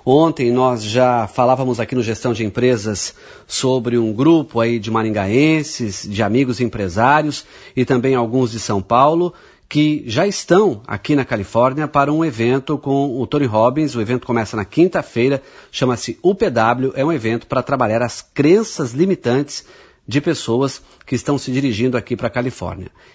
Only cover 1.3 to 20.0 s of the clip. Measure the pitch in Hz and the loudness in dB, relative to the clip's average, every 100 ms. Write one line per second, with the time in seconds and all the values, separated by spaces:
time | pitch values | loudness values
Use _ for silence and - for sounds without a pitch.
1.3 | - 123 131 127 117 110 127 113 110 127 | 0 2 2 0 -2 -2 -2 -2 -4 -4
2.3 | 110 110 107 123 120 107 101 - - - | -2 -4 0 2 2 -2 -6 -8 -12 -20
3.3 | - - - 131 131 120 117 113 107 147 | -20 -12 -4 -2 0 0 0 0 2 4
4.3 | 165 143 117 113 117 107 113 110 104 95 | 4 2 -2 0 -2 -2 -2 -2 -2 0
5.3 | 117 156 160 151 - 113 92 - 101 104 | 2 4 2 -2 -6 -6 -6 -8 -2 0
6.3 | 117 127 117 120 110 98 90 123 151 151 | 2 0 0 -4 -4 -4 0 2 2 0
7.3 | 135 - - - - 123 127 131 131 113 | -6 -14 -20 -10 -4 0 2 2 0 0
8.3 | 127 123 113 - 101 95 120 143 170 175 | 0 -2 -4 -4 -4 0 4 4 4 -2
9.3 | - - _ _ 151 151 151 120 113 202 | -4 -18 _ _ 0 2 0 -2 -2 0
10.3 | 190 - 175 208 107 113 104 - 147 123 | -2 2 4 4 0 -6 -8 -2 0 0
11.3 | 113 98 117 127 135 151 143 139 151 160 | -4 -2 2 2 0 -2 0 2 2 -2
12.3 | 110 117 135 135 147 139 139 143 123 117 | 0 0 0 -2 -4 -2 -2 0 -2 -2
13.3 | 147 135 107 117 139 151 120 107 123 - | -2 0 2 2 2 -2 -2 -2 -4 -2
14.3 | 120 107 110 98 - 180 - - 117 127 | -2 -2 -6 -4 2 2 2 -4 0 0
15.3 | 135 - - - - 127 117 - - 175 | 0 -6 -20 -16 -2 -2 0 -6 -2 0
16.3 | 196 208 117 113 123 131 135 143 160 110 | 0 0 2 2 2 -2 -2 -2 -2 -2
17.3 | 117 - 131 120 135 113 113 120 - - | -4 -2 -4 -2 -2 0 0 -2 -6 -10
18.3 | - 147 196 220 - 131 123 190 180 120 | -2 4 4 2 -6 -6 -2 0 0 0
19.3 | 127 143 - - - - _ | 0 -2 -8 -18 -20 -20 _